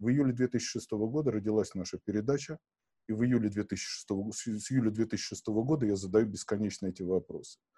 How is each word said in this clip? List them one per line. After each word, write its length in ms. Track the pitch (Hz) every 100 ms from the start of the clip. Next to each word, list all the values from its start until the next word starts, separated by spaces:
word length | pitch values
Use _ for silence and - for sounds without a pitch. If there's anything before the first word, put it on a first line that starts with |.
В 80 | 107
июле 240 | 139 135
две 160 | 120 123
тысячи 240 | 120 -
шестого 340 | 113 - 107 110
года 240 | 143 143
родилась 420 | 107 101 107 95 98
наша 220 | 85 90
передача, 540 | - 101 113 143 143 156 _ _ _ _ -
и 60 |
в 100 | 110
июле 260 | 123 120 107
две 140 | 101
тысячи 240 | 101 92 -
шестого 380 | - - 98
г-, 80 | 107
с, 120 | 104
с 280 | 117 107 -
июля 180 | 131 110
две 140 | 107
тысячи 240 | 110 104 -
шестого 340 | 92 - 107
года 240 | 123 156 110
я 80 |
задаю 320 | 98 95 107 113
бесконечно 600 | 98 - 104 104 - 95
эти 140 | 90
вопросы. 580 | 90 92 - 76 - - _